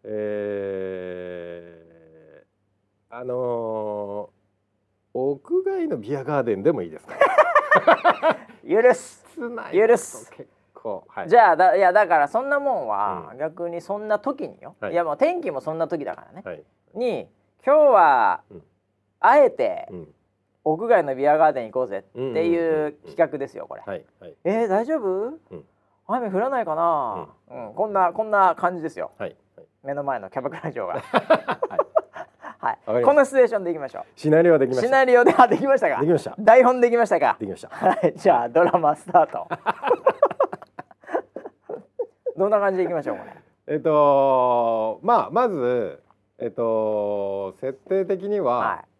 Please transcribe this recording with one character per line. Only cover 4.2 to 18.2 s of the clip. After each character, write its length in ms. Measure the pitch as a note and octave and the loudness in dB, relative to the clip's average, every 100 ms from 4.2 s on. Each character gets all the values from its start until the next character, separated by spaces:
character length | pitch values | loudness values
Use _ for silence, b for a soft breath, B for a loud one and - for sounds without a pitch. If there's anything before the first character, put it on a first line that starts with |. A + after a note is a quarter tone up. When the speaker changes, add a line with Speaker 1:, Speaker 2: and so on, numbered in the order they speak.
| - _ _ _ _ _ _ _ _ | -12 _ _ _ _ _ _ _ _
Speaker 1:
ー、 40 | B2+ | -4
屋 440 | C3+ C#3+ - F4+ | -4 -4 -4 -2
外 260 | F#4+ F#4+ E4 | -2 -4 -4
の 100 | C#3 | -6
ビ 180 | G#2 C#3 | -6 -8
ア 80 | |
ガ 160 | C#3+ C#3+ | -2 -2
ー 40 | |
デ 100 | A#2 | 0
ン 80 | G2 | 0
で 100 | B2 | 0
も 80 | C#3 | 0
い 60 | E2+ | -6
い 40 | |
で 80 | D#2 | -12
す 80 | - | -18
か？ 80 | - - F5+ F5 D5 D5 C#5+ | 0 2 4 4 2 2 2
Speaker 2:
<laughs> 800 | - - - - D4 - - - - | 4 4 2 2 0 -2 -8 -20 -2
許 280 | G3 B3 | 4 4
す。 260 | A3 - - _ | 2 -4 -20 _
Speaker 1:
室 160 | - A#3+ | -14 -12
内 260 | A#3 A3 F3 | -12 -4 2
だ 80 | A3 | 4
と 20 | |
Speaker 2:
許 80 | A#3 | 2
す。 320 | - B2 A2 | 0 -16 -20
Speaker 1:
結 180 | - B2+ _ _ | -20 -20 _ _
構、 320 | - A2+ F#2+ _ | -14 -10 -10 _
は 160 | - | -12
い。 40 | G2 | 4
Speaker 2:
じ 80 | A#3 | 6
ゃ 140 | G#3 | 8
あ、 60 | D#3+ | 6
だ-、 200 | F#3 F3 | 4 6
い 40 | |
や、 120 | F#3 | 4
だ 160 | G3 G3 | 4 4
か 80 | E3 | 2
ら 100 | C#3+ | 2
そ 120 | A3+ | -2
ん 80 | C#4 | -2
な 100 | C#4+ | -2
も 140 | C#4 | -2
ん 160 | G#3+ A#2+ | -4 -4
は、 400 | G2+ G2+ E2+ - | -2 -2 -4 -12
Speaker 1:
う 20 | |
ん。 40 | B2 | -10
Speaker 2:
逆 300 | D#3 D#3+ E3+ | -10 -8 -10
に 140 | E3+ | -10
そ 160 | E3+ G#3 | -10 -10
ん 100 | G#3+ | -4
な 100 | G#3 | -4
時 300 | C4+ C4+ D3 | -4 -8 -12
に 120 | G2 | -14
よ。 140 | C#3 _ | -20 _
Speaker 1:
は 80 | G3 | -4
い。 40 | |
Speaker 2:
い 20 | |
や、 100 | E3+ | -4
も 80 | E3+ | -4
う 40 | D3 | 0
天 240 | D#4 F4+ | -2 -2
気 80 | B3+ | -8
も 100 | C#3 | -8
そ 100 | D#3 | -8
ん 60 | D#3+ | -6
な 100 | D#3 | -6
時 160 | E3+ A2+ | -6 -8
だ 80 | |
か 80 | - | -12
ら 100 | - | -16
ね。 100 | D3 | -18
Speaker 1:
は 100 | G2 | -16
い。 100 | D#2+ _ _ _ | -16 _ _ _
Speaker 2:
に、 340 | G3 B3 D3+ - _ _ _ | -8 -6 -6 -10 _ _ _
「今 120 | - D4+ | 2 4
日 20 | |
は、 640 | D4 G#3+ E3 B2+ | 6 6 6 6